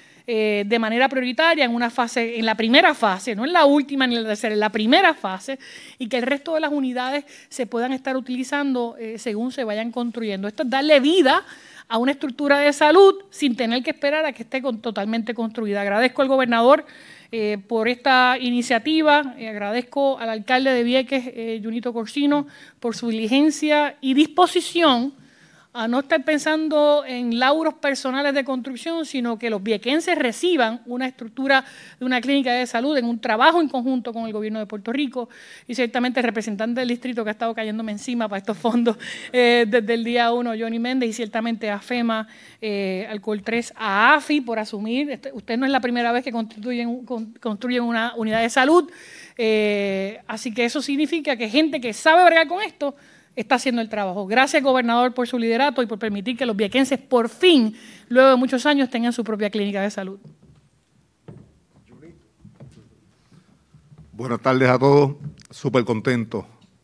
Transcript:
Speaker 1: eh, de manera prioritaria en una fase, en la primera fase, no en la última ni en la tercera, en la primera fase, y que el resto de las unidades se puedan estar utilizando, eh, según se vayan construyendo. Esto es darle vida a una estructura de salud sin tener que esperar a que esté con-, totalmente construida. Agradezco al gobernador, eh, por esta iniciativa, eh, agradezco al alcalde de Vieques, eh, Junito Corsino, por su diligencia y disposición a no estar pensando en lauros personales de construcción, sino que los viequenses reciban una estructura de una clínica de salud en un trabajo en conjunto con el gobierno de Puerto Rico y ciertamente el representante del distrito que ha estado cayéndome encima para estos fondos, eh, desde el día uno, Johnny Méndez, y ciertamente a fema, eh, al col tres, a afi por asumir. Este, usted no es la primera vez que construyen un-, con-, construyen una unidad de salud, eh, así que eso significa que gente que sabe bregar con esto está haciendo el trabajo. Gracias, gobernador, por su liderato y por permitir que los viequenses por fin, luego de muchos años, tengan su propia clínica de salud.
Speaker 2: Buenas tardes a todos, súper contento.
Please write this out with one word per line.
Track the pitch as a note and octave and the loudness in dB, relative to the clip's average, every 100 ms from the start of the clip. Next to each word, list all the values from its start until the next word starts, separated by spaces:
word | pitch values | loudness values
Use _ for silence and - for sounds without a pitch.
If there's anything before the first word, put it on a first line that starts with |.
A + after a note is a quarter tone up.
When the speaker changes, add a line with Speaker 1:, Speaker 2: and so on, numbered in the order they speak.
| - _ - | -20 _ -4
Speaker 1:
eh, | A3 G#3+ G#3 | 0 0 0
de | G#3 A#3 | 0 0
manera | A3 A#3 C4 | 0 2 2
prioritaria | C4 B3+ B3 E4 D#4+ | 0 -4 2 2 4
en | B3 | 2
una | A#3 A#3 | 0 -2
fase, | B3+ A#3 B3 A#3 A#3 | -2 -2 -2 -4 -2
en | A3 | -2
la | |
primera | A3 A3+ C#4 F4 | 0 4 4 4
fase, | D4 G#3+ F#3 B3+ | 2 0 0 -4
no | G3+ | -4
en | C#4 | 0
la | F4+ | 4
última | C#4+ D4 C#4 C#4 B3+ | 6 4 2 -2 0
ni | |
en | A#3 | -2
la | A3 | -2
tercera, | G#3 A3+ | -4 -2
en | G#3 | 0
la | G#3+ | 0
primera | A3 G#3+ E4+ F#4 | 0 2 4 4
fase, | D4+ G3 F#3+ - C4+ - - - - | 2 -6 -8 -10 -12 -12 -20 -20 -12
y | A#3 | -6
que | B3 | -4
el | |
resto | A#3+ C#4 E4 | -2 -4 -2
de | D#4 | -4
las | D#4 | -2
unidades | D4 C4 B3 B3+ C#4+ C#4 - - | -2 -4 -4 -4 -6 -8 -20 -18
se | - A3 | -10 -6
puedan | A#3 B3 | -4 -4
estar | C4 C4+ C4 | -4 -4 -6
utilizando, | B3+ B3 B3+ C#4+ C#4 B3+ A#3 - | -6 -8 -4 -4 -2 -2 -4 -8
eh, | A3+ A3 | -14 -10
según | A#3+ G#3 B3+ | -8 -6 -6
se | C4 | -6
vayan | A3 G#3+ A#3 | -6 -6 -6
construyendo. | B3 A#3+ A#3 A3 F#3+ G3+ | -6 -6 -6 -6 -6 -6
Esto | C4 | -6
es | C4 | -4
darle | C4+ D4+ C#4+ | 0 6 6
vida | C#4 F#4 C4 E4+ - - - - - | 6 4 6 4 0 -20 -20 -20 -4
a | A3+ | 0
una | B3+ | 0
estructura | C#4 C#4 A#3 C#4+ C#4+ | -2 -6 -4 2 4
de | D4 | 4
salud | C#4+ D4+ F4+ G4 G4 - | 4 6 8 8 6 -8
sin | - C#4+ A3+ | -4 -2 -2
tener | A3+ B3 | -2 -2
que | C#4 | -4
esperar | D4+ C#4+ D#4 | -2 -2 0
a | D#4 | -2
que | A3+ | -6
esté | A3+ C4 | -8 -6
con-, | C4 A3 | -6 -6
totalmente | A#3 G#3 G#3 A#3 A3 | -6 -6 -4 -4 -4
construida. | A#3 A3+ G#3+ G#3+ G3+ | -6 -6 -6 -4 -2
Agradezco | G3+ G3+ B3+ C4+ | 0 2 2 2
al | C4+ | 2
gobernador, | C4 B3 A#3 A#3+ D4+ - - - - - | 2 2 4 6 6 2 -20 -20 -20 -10
eh, | A#3 G#3 G#3 G3 | -4 -4 -4 -4
por | A3+ A3+ | -2 -2
esta | A#3+ C4+ B3+ B3+ B3 | 0 2 4 4 2
iniciativa, | B3 A#3+ A#3+ A#3 D4 D#4+ D4+ D4 C#4 A#3 | 0 -2 0 0 2 2 4 4 2 -10
eh, | A3+ | -12
agradezco | G#3 G3+ A#3+ B3 C#4+ C#4 B3+ | -8 -4 -4 -4 -2 0 0
al | A3+ | -6
alcalde | A3 G#3 B3+ C4+ | -6 0 2 2
de | B3 | 2
Vieques, | A#3+ C4 A#3+ C4+ B3 | 2 0 0 -4 -4
eh, | A#3 A3+ A3+ | -10 -8 -8
Junito | A3 A#3 A#3+ | -6 -6 -6
Corsino, | A#3 A3 D4 C#4+ D4 C#4+ - - _ | -8 -6 0 2 2 -2 -12 -20 _
por | A#3+ | -8
su | A3 A#3 | -6 -4
diligencia | A3 A3 C4+ D4+ D4+ D4+ D4 C#4+ - | -4 0 4 4 2 0 2 0 -2
y | C4 | 0
disposición | C4+ D4+ - F4+ F4+ - E4+ D#4 A#3+ C4+ - - _ _ _ _ | 2 2 4 2 2 -2 2 4 4 0 -8 -20 _ _ _ _
a | A#3+ A3+ | -8 -2
no | B3+ | -2
estar | C#4 D#4+ | 0 -2
pensando | C#4+ D4+ D#4 D#4 D#4 D4+ D4 D4 C4 | 0 -2 0 -2 0 2 4 2 0
en | B3 A#3+ A#3 | -6 -4 2
lauros | C4 D#4 D#4+ | 2 2 0
personales | - C#4+ C#4 C4 C4+ C#4+ | -2 -4 -2 -4 -2 0
de | C#4 | -2
construcción, | C#4 B3+ B3+ A#3+ E4 E4 D4+ | -2 -6 -6 -10 -6 -6 -6
sino | C4+ A#3+ A3 | -4 -4 -4
que | A#3 | -4
los | G#3 | -4
viequenses | G3+ G#3 A#3+ D4+ F4+ D#4+ | -2 -2 0 -2 0 0
reciban | B3+ A3 F4 D#4+ A3+ A#3 | -2 0 0 2 0 -2
una | A#3+ B3 C4 | -10 -8 -8
estructura | - A3+ C4+ C4+ C4+ C4+ - - - | -8 -14 -6 2 2 0 -20 -20 -8
de | |
una | B3+ B3 | -2 -2
clínica | B3+ C#4 B3 | 2 0 2
de | B3 B3 | -2 -2
salud | A#3 C#4 C#4+ | -2 0 0
en | |
un | A#3 A#3 | -2 -4
trabajo | A#3 A3 D4 E4+ | -2 4 4 4
en | D4+ | 0
conjunto | C4 B3 B3+ A#3+ | -2 -2 -4 -4
con | A3+ A3+ | -8 -6
el | |
gobierno | G#3+ G#3+ A3 | -6 -6 -6
de | G#3 | -8
Puerto | G#3+ G#3+ | -8 -6
Rico | C#4 C#4 B3 A#3 - - - - | -4 -4 -6 -10 -14 -20 -20 -10
y | A#3 | -4
ciertamente | A#3 B3 B3 B3 | -2 0 -2 0
el | A#3+ | 0
representante | A3 A3 G3 A3+ A#3+ | -2 -6 -4 -4 -2
del | B3 | -2
distrito | A#3+ B3 A#3+ | -4 -4 -6
que | G#3+ | -6
ha | |
estado | G#3+ A#3 | -4 -4
cayéndome | A3+ A3 A3 A3+ | -4 -6 -6 -6
encima | G#3 - A#3+ G#3+ | -8 -6 -4 -4
para | G3 | -4
estos | G3 G3 | -6 -4
fondos, | A#3 A#3+ A#3 G#3+ - - - | 0 2 0 -2 -8 -14 -4
eh, | B3 A#3+ A#3+ A3+ | 2 6 6 4
desde | A#3+ G#3+ | 2 0
el | A#3 | -2
día | A3+ A#3+ A#3 | 0 2 2
uno, | A#3+ A#3+ A3 | 0 -2 -4
Johnny | A3+ A3+ | -4 -4
Méndez, | B3 C4 A#3 | -2 -2 -2
y | |
ciertamente | A3 G#3+ A3+ A#3 A3+ A3 | -4 -6 -4 -4 -4 -4
a | G3+ | -6
fema, | - B3 A#3 A3 A3 - - - | -4 -2 0 -2 -6 -16 -20 -12
eh, | A3 G3+ F#3+ F#3 A3 | -6 -4 -4 -4 -8
al | G#3+ | -10
col | A3 G#3+ | -6 -6
tres, | A3 A#3 A#3 - | -4 -4 -6 -6
a | A3 G3 A#3+ D4+ | -2 4 6 4
afi | - D4 | 2 -2
por | A#3+ A3 | -2 -6
asumir. | G#3+ G3+ G#3+ B3+ D4 | -6 -8 -4 -4 -4
Este, | A3+ C4+ | -8 -12
usted | B3 - A#3 | -14 -6 -2
no | C4+ | 0
es | |
la | C4+ | 0
primera | A#3+ A#3+ A#3 | 0 -2 0
vez | A#3+ | -2
que | B3+ | -2
construyen | A3+ A3 G#3+ A#3 A#3+ A#3 | -6 -8 -10 -6 -6 -4
un-, | B3 | -8
con-, | B3 A#3 A3 | -8 -10 -10
construyen | - A#3 G3+ B3 B3 | -8 -8 -6 -4 -2
una | A#3+ A#3 A#3 A#3 | -2 -2 -4 -4
unidad | A3 A3 | -2 0
de | A#3 | 2
salud, | C4+ C4+ F4 D4 - - - - - | 2 6 4 2 -12 -20 -20 -18 -4
eh, | A3 G#3+ G#3 G3+ G3+ F#3+ G3 A3+ - | 0 0 0 -2 -2 -4 -6 -10 -14
así | A3 B3 | -10 -8
que | G#3+ | -2
eso | A#3 D4+ | -2 -2
significa | C4+ C#4 D4+ E4 D4 A#3+ | -4 -2 -2 -2 -4 -4
que | A3 | 0
gente | C#4 D#4+ D4 | 0 0 -2
que | A#3 | -6
sabe | G#3 D#4 E4+ | 0 4 8
bregar | F4 E4 D4+ | 8 6 2
con | F4+ | -2
esto | G#4+ - C#4+ C#4 _ _ _ - | -6 -6 -8 -8 _ _ _ -10
está | G#3+ | -2
haciendo | B3 C4+ A#3 | 0 0 -4
el | A3 | -4
trabajo. | G#3+ G3 F#3+ F#3+ | -6 -6 -6 -2
Gracias, | A#3 C4+ D#4 | 2 2 2
gobernador, | C4+ B3+ A#3 A#3 B3 | 2 2 2 2 0
por | B3 A#3+ | 0 -4
su | B3 | -2
liderato | A3+ A#3 C#4+ B3+ | 0 2 0 0
y | A3+ | -4
por | G#3+ | -4
permitir | A3 G3+ G#3 A#3 | -6 -6 -6 -4
que | |
los | B3 G#3 | -4 -2
viequenses | G3+ B3 C4+ C#4 | 0 0 0 -2
por | - B3 A3+ | 0 0 0
fin, | - F#4 D4 G#3+ - - - - | 2 6 6 4 -4 -20 -20 0
luego | A#3+ C4 | 6 6
de | B3 | 6
muchos | B3+ B3+ D4 | 2 0 2
años, | C#4+ C4 | 2 0
tengan | A#3 A#3+ | 0 -2
su | A#3 | -2
propia | A3 G#3 G#3 | -6 -4 -4
clínica | G#3 G3+ G3 | -2 -4 -2
de | G3+ | -4
salud. | G3+ F#3+ G3 - - _ _ _ _ _ _ _ _ - - - _ _ _ _ B2+ D#3+ - _ _ - _ C#3 - _ _ _ _ _ _ _ _ _ _ _ - - | -6 -12 -14 -20 -20 _ _ _ _ _ _ _ _ -20 -20 -20 _ _ _ _ -20 -20 -20 _ _ -20 _ -20 -20 _ _ _ _ _ _ _ _ _ _ _ -20 -20
Speaker 2:
Buenas | G#2+ B2 A#2 | -12 -6 0
tardes | C3 C3 B2+ | 2 4 4
a | B2+ | 4
todos, | C#3 C#3+ C#3+ C#3+ - - - | 6 6 4 -2 -14 -16 -20
súper | - C#3 C3 | -8 -2 0
contento. | A#2 A2 C3 A#2+ A2+ G#2 - _ _ _ | 0 -2 -2 -2 -4 -8 -10 _ _ _